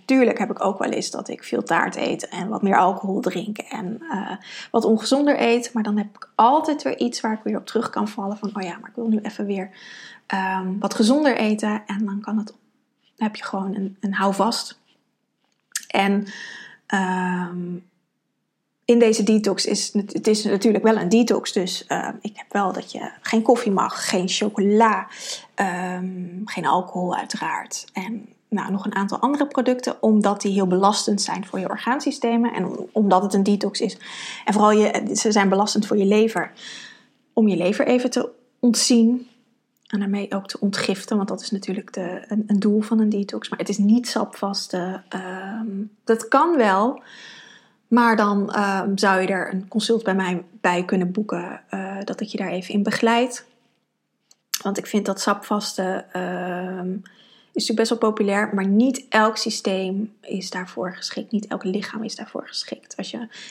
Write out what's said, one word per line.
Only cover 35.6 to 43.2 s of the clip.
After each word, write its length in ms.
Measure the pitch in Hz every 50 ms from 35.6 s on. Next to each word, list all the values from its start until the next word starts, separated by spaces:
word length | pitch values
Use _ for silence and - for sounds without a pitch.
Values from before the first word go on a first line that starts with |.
| 208 208 - 220 208 -
voor 100 | 220 214
je 80 | 196
lever. 460 | 190 202 214 226 226 220 180 165 - - - - - - - - - - - _ _ _ _ _ _ _
Om 140 | - 220 208
je 100 | 190 -
lever 300 | 175 180 208 - - -
even 220 | 247 247 247 247
te 200 | - 247 240 - - _ _ _ _ _
ontzien. 680 | - 247 226 233 - - 254 233 226 226 247 247 - - _ _ _ _ _ _ _ _ _ _ _
En 140 | _ - 202
daarmee 340 | 202 196 196 202 202 - -
ook 140 | 196 196 -
te 120 | - -
ontgiften. 580 | - 196 196 - - - 196 196 - - 220 208
Want 120 | 196 208
dat 120 | 196 185
is 100 | - -
natuurlijk 420 | 214 196 196 - 185 208 - - -
de, 300 | 208 185 170 180 - - -
een, 160 | 208 214 214 208
een 120 | 208 196
doel 220 | 196 214 208 214
van 180 | 214 - 233 220
een 100 | 220 214
detox. 400 | 208 202